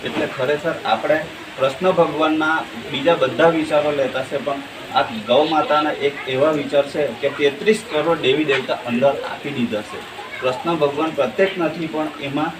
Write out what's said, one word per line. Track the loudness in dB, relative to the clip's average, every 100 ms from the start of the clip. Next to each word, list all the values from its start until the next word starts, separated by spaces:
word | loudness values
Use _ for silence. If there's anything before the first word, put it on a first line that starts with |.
એટલે | -6 -4 -4
ખરેખર | -2 0 0 -2 -4 0
આપણે | 0 2 0 0 -12 -14 -2
કૃષ્ણ | -2 2 2
ભગવાનના | 4 2 2 2 2 2 0 -4 -10 -8
બીજા | -2 2 4
બધા | 2 4 4
વિચારો | 4 2 2 2
લેતા | 0 0 -2
છે, | -4 -4
પણ | -4 -6 -8 -14 -4 -2
આ |
ગૌ | -2 -4 2 4 6
માતાના | 2 4 2 2
એક | 0 -2 -2 -4
એવા | 2 2
વિચાર | 2 2 2 2
છે | 0 -2
કે | 0 -2
તેત્રીસ | 2 2 2 2 2 2
કરોડ | -2 2 2
દેવી | 2 2 2
દેવતા | 0 0
અંદર | -4 -2 2 2
આપી | 2 -6 -8 -8
દીધા | -2 -2 -2
છે. | -6 -12 -12 -14 -14 -4
કૃષ્ણ | -4 -2 -2 0
ભગવાન | 0 0 -2
પ્રત્યેક | 0 -2 2 0 2
નથી, | -4 -2 -6
પણ | -4 -4 -6
એમાં | -6 -2 -4